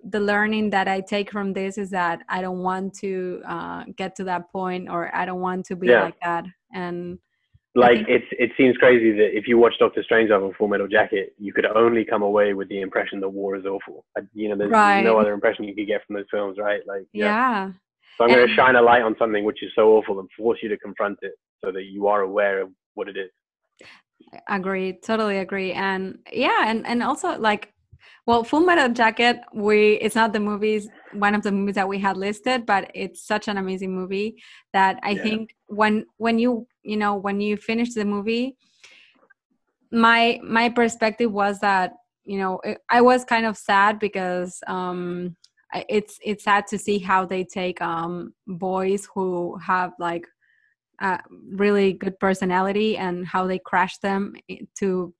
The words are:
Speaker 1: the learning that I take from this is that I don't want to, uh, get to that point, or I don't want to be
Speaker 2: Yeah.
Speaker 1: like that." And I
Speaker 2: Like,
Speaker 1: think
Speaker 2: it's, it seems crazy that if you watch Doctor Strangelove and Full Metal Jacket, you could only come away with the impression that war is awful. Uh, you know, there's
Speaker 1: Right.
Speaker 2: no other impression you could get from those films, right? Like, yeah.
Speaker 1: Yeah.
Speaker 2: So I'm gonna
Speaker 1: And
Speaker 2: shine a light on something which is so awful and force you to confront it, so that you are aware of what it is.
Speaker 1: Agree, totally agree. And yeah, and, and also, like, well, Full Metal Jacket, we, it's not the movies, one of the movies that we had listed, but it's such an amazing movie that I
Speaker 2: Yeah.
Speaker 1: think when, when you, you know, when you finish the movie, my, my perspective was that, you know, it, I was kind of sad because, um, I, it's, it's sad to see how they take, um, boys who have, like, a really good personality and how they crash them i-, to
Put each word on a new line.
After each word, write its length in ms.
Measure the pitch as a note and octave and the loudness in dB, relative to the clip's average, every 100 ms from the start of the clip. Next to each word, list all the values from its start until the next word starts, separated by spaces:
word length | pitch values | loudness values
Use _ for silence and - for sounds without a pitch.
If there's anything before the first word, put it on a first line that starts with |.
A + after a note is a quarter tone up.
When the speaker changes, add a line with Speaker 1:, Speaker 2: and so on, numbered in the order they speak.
Speaker 1:
the 140 | - G#3+ | -6 -4
learning 500 | G#3 G3+ G#3+ A3 G#3+ | 0 0 2 0 0
that 180 | G3 F#3+ | 0 0
I 120 | F#3+ | -2
take 300 | F#3+ G#3 G3+ | -2 -4 -4
from 220 | G#3 G3 | -4 -4
this 260 | F#3+ F#3+ G3 | -4 -4 -6
is 120 | G3 | -6
that 320 | F#3 F3 E3 - | -2 -2 -4 -6
I 120 | F#3 | -6
don't 180 | F#3 F#3 | -4 -4
want 340 | F#3 F#3 F#3+ F#3+ | -4 -4 -6 -8
to, 420 | G3 F#3 F3+ F3+ E3+ | -8 -6 -6 -8 -10
uh, 380 | E3+ F3 F3 - F#3+ | -10 -8 -10 -12 -10
get 200 | F#3+ F#3 | -10 -8
to 80 | |
that 260 | F#3+ F3 F3 | -6 -6 -6
point, 380 | G3 F#3 F3+ F3+ | -6 -4 -4 -6
or 240 | E3+ E3+ | -6 -4
I 100 | - | -4
don't 160 | F3+ F3+ | -4 -4
want 260 | F3+ F#3 F3+ | -4 -4 -6
to 100 | F#3 | -2
be 100 | F3+ | 6
Speaker 2:
Yeah. 140 | - | 6
Speaker 1:
like 160 | F#3 - | 6 -2
that." 220 | F3 E3+ F3+ - _ | -4 -4 -6 -16 _
And 440 | F#3 F3+ F3 F3 F3+ _ _ _ _ _ B2 | -10 -10 -8 -10 -14 _ _ _ _ _ 4
I 40 | |
Speaker 2:
Like, 160 | B2 A#2 | 6 6
Speaker 1:
think 100 | G#2+ | 4
Speaker 2:
it's, 180 | B2 - | 0 0
it 180 | - A#2+ - | -4 -2 4
seems 200 | C3 B2 | 4 6
crazy 340 | C3 B2 A2+ | 6 6 6
that 240 | G#2+ G#2+ G2 | 4 4 2
if 80 | G#2 | 2
you 100 | A#2+ | 6
watch 180 | A#2 - | 6 6
Doctor 240 | A2+ - G2+ | 0 0 0
Strangelove 340 | A2+ A2 G2+ | 2 4 4
and 120 | G2 F#2 | 2 -2
Full 120 | G#2 | -2
Metal 200 | G2+ G2 | 0 0
Jacket, 460 | G#2+ G2+ G2+ F#2+ - | 0 0 -2 -6 -10
you 140 | G2 | -8
could 120 | - A2+ | -2 0
only 380 | G#2+ A#2 A#2 | 4 4 2
come 180 | G#2 G#2+ | 0 0
away 320 | G#2 G#2 G#2 | 0 2 2
with 140 | G2 F#2+ | 0 -6
the 120 | G2 | -6
impression 400 | F#2+ G#2+ G2+ G2+ | -4 -4 -4 -6
that 80 | G2 | -8
war 260 | G2 G2 | -6 -6
is 120 | G2 F#2+ | -6 -6
awful. 380 | G2 F#2+ - - G#2 | -8 -10 -20 -14 -12
Uh, 40 | G2 | -12
you 140 | G#2+ G#2 | -8 -4
know, 80 | G2+ | -2
there's 160 | G#2 | 2
Speaker 1:
Right. 300 | A3 G#3 G3+ | 4 4 4
Speaker 2:
no 120 | G3 A2 | 4 4
other 140 | G#2+ | 4
impression 320 | G#2 A2 G#2 | 2 0 0
you 120 | G#2+ G2 | -6 -6
could 100 | G#2 | -4
get 180 | G#2 - | -4 -6
from 100 | G#2 | -10
those 100 | G2 | -6
films, 280 | G#2 G2+ F#2+ | -6 -6 -4
right? 220 | G#2 G#2 F#2+ | -4 -4 -6
Like, 160 | C#3 F#3+ | -10 -10
yeah. 140 | G#3 G#3 G#3+ B3+ A3 F#3+ | -2 0 0 0 -2 -6
Speaker 1:
Yeah. 60 | F#3 _ _ _ - | -12 _ _ _ 2
Speaker 2:
So 80 | |
I'm 60 | A#2+ | 6
gonna 120 | B2 | 8
Speaker 1:
And 80 | B2 A2 | 6 4
Speaker 2:
shine 180 | C3 | 4
a 80 | B2 | 6
light 200 | A#2 A#2+ | 8 6
on 120 | A2+ G#2+ | 4 0
something 280 | A#2 G#2+ | -2 0
which 180 | G#2 G2+ | -2 -4
is 80 | G2 - | -6 4
so 140 | A2 A2 | 6 6
awful 220 | G2+ F#2+ | 4 -6
and 100 | F#2 - | -8 -4
force 220 | A2+ A2 | -2 -2
you 80 | A2+ | -4
to 60 | G#2 | -8
confront 420 | G#2+ F#2+ G2+ G2+ | -10 -6 -6 -6
it, 120 | G2 - _ _ | -12 -16 _ _
so 60 | G2+ | -8
that 120 | F#2+ | -8
you 220 | G2 G2 G2+ | -10 -4 0
are 160 | G#2 | 0
aware 380 | F#2+ G2+ G2+ G2 | 0 0 0 0
of 100 | F#2+ F#2 _ | -6 _ _
what 140 | - G2 | -12 -10
it 80 | G2 | -10
is. 140 | F#2+ _ _ _ _ _ - - _ _ _ - - | -12 _ _ _ _ _ -20 -20 _ _ _ -18 -8
Speaker 1:
Agree, 500 | G3+ F#3 F#3+ F#3 F#3 | -6 -4 -4 -6 -8
totally 360 | - A3 G#3+ G3 | -4 -2 -2 -2
agree. 340 | F#3+ G3 F#3+ | -4 -6 -6
And 460 | E3+ G3 F#3+ F#3+ - - | -4 -2 -2 -6 -10 -10
yeah, 320 | - C#4+ A4 A#3+ | -4 0 0 0
and, 200 | A3+ - | -2 -2
and 160 | A#3+ | -4
also, 360 | A3+ D4+ F#4 D#4 | -2 -2 -4 -2
like, 340 | A3 G#3 - _ _ - _ - - | 0 -2 -6 _ _ -20 _ -10 0
well, 180 | A#3 | 2
Full 160 | A#3 D4 | 2 2
Metal 300 | F4+ E4+ C4 | 4 4 4
Jacket, 500 | A#3+ A3+ A3+ A#3+ A#3+ - | 4 2 4 2 2 -4
we, 400 | A3+ G#3 G#3+ G#3+ | -4 2 4 6
it's 200 | G#3+ A3 | 4 0
not 180 | A3+ A3+ | 2 2
the 80 | G#3+ | 0
movies, 480 | G#3 G#3 G#3+ G#3+ G3+ - - | -2 -2 -2 -2 -4 -16 -14
one 220 | G#3 G3+ | -2 0
of 80 | G#3 | 2
the 100 | G3+ | 0
movies 240 | G3 G3+ G3 | 0 0 -2
that 120 | F#3+ | -2
we 100 | G3 | -2
had 180 | G3 F#3+ | -2 -2
listed, 500 | G3 G#3 - B3+ A#3 | -4 -4 -2 -2 0
but 240 | G3 - | 0 -2
it's 320 | - F#3+ - - | -10 -12 -10 -4
such 220 | G#3+ A3 | -4 -2
an 80 | G3+ | -6
amazing 380 | F#3+ F#3 F#3+ | -4 -6 -6
movie 420 | F#3 F#3 G3 G#3+ A3+ - - _ | -6 -6 -4 -6 -8 -20 -20 _
that 260 | G3 F#3+ F#3+ | 2 2 2
I 80 | - | -4
Speaker 2:
Yeah. 120 | G3 | -4
Speaker 1:
think 320 | A3 A3 A3 _ - | -2 -4 -8 _ -10
when, 380 | G3+ G#3+ G#3+ - - | 0 2 2 -4 -6
when 200 | A3+ A3+ | -2 2
you, 280 | A#3+ A#3 A#3+ _ | 2 0 -6 _
you 140 | - G#3+ | -8 -2
know, 180 | G#3 | -2
when 260 | G3+ G3 G3+ | -2 -2 -2
you 160 | G#3 G#3 | -2 -4
finish 380 | - A3+ A#3+ | -4 -2 -2
the 100 | A#3 | -2
movie, 520 | G#3 G#3 G3+ A3+ C4 C4 _ _ - _ _ _ _ _ _ _ _ _ - | -2 -2 -2 -2 -4 -8 _ _ -20 _ _ _ _ _ _ _ _ _ -6
my, 500 | A#3 A3+ A#3 A#3 - | 2 4 4 4 0
my 240 | - A3+ A#3+ | -2 0 2
perspective 640 | A#3+ A#3 - A3 G#3 A#3 | 2 0 2 -2 0 -2
was 280 | G3+ G3+ G3 | 0 -2 0
that, 320 | G#3 G3 F3+ - _ _ | 0 0 0 -6 _ _
you 140 | - G3 | -10 -6
know, 220 | F#3+ F#3 | -4 -4
it, 140 | - - - | -8 -8 0
I 100 | A#3+ | 6
was 240 | B3 B3+ | 6 6
kind 220 | B3 A#3 A3+ | 2 0 0
of 100 | G3+ | -4
sad 420 | - G3 G3+ G#3+ | 0 4 4 2
because, 640 | G#3 G3 F#3 F3+ F3+ - - | -2 -2 -4 -4 -6 -10 -8
um, 680 | F#3 F3+ F3+ F3+ F3 F3+ E3+ _ _ - | -6 -6 -6 -6 -6 -8 -12 _ _ -12
I, 120 | - - | -10 -2
it's, 300 | G#3 G#3 - | -4 -4 -10
it's 220 | - G#3 | -8 -6
sad 220 | - G3+ G3+ | 0 0 0
to 100 | G3+ | -8
see 200 | - G3+ | -4 -4
how 260 | F#3 F#3+ | 0 0
they 200 | F#3 F#3+ | 0 -4
take, 360 | F3+ - F3+ F3+ | -6 -6 -6 -6
um, 540 | E3+ E3 E3+ F3 E3+ - - | -6 -4 -6 -8 -10 -16 -14
boys 640 | F3+ F#3 F#3+ F#3+ G3+ - | -8 -4 -2 0 -2 -4
who 420 | - F#3 F3 F3 G3 | -6 -4 -4 -6 -8
have, 340 | E3+ F#3 F3+ F3 | -2 -2 -2 -4
like, 280 | E3+ E3+ E3+ _ _ _ _ _ _ - | -6 -6 -10 _ _ _ _ _ _ -8
a 200 | G3 F3+ - F2+ - | -4 -4 -8 -20 -12
really 420 | F#3+ G3+ G3+ G3 | -2 2 4 2
good 260 | F3+ F#3+ F#3 | 0 -6 -2
personality 800 | F#3+ F#3+ F#3 F3+ F#3+ G3+ A3 G#3+ | 0 0 0 0 0 0 -2 -2
and 300 | F#3 F3+ F3+ | -4 -6 -6
how 200 | F#3+ F#3 | -4 -2
they 120 | F#3 | -4
crash 400 | - F#3 F#3 - | -2 -2 -2 -2
them 360 | G3+ G3 G3+ - - | -4 -4 -4 -10 -18
i-, 160 | F#3 - - | -16 -16 -4
to 340 | G3 F#3 F3 - | -2 -2 -4 -10